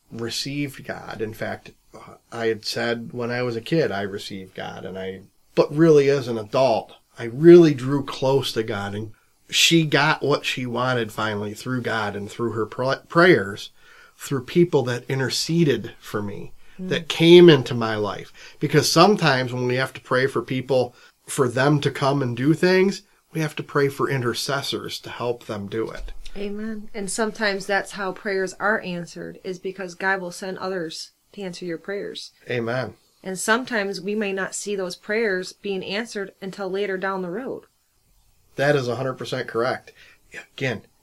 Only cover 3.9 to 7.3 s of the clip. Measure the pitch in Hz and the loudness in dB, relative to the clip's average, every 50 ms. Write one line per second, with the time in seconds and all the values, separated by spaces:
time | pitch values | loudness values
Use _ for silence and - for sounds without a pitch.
3.9 | 98 98 101 98 98 101 - - 107 98 95 92 - - 98 101 104 107 - 95 | -2 -4 -4 -6 -6 -8 -10 -10 -12 -14 -14 -14 -12 -12 -12 -10 -12 -12 -12 -12
4.9 | 92 95 95 95 95 95 104 - _ _ _ _ - - 135 - 147 151 165 165 | -10 -10 -10 -10 -10 -12 -16 -20 _ _ _ _ 0 0 0 2 4 4 6 8
5.9 | 151 147 139 139 139 139 120 123 117 113 107 107 - 131 135 127 110 98 - - | 8 6 6 4 2 2 0 -4 -6 -6 -6 -2 0 2 4 4 2 0 -2 -6
6.9 | - _ _ _ _ - 120 117 | -18 _ _ _ _ -10 -10 -8